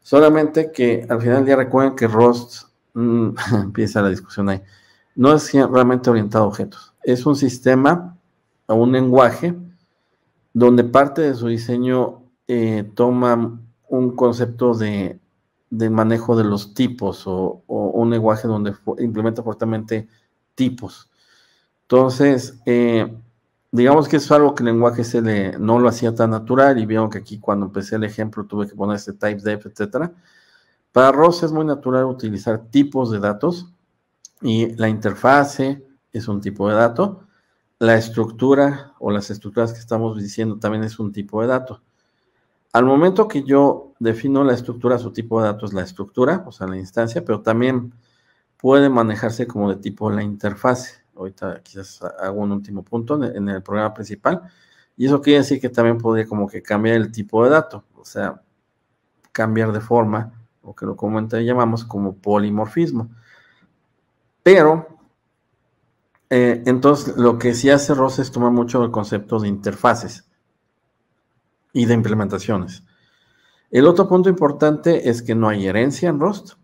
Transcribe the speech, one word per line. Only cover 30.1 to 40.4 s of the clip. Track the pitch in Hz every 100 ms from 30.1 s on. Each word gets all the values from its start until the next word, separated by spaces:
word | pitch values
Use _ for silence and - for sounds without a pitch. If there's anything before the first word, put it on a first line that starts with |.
| 175 _ _ _ _ _ _ _
Para | 123 131
ros | 139 170 175
es | 165
muy | 156 156
natural | 139 127 127
utilizar | 131 127 110 101 107 110 -
tipos | 143 143 139 123
de | 104
datos, | 104 104 156 175 - _ _ _ _ _ - _
y | 131 113 113 113
la | 110
interfase | 110 107 98 123 143 139 - 135 139 - _ _
es | 113 113
un | 101
tipo | 101 98 101
de |
dato, | 107 117 120 202 196 _ _ _ _ _ _
la | 113 113
estructura | 110 - 110 - 127 139 143 139 - _
o | -
las | 101 101
estructuras | 104 101 110 117
que | 117
estamos | - 113 113 107
diciendo | 101 110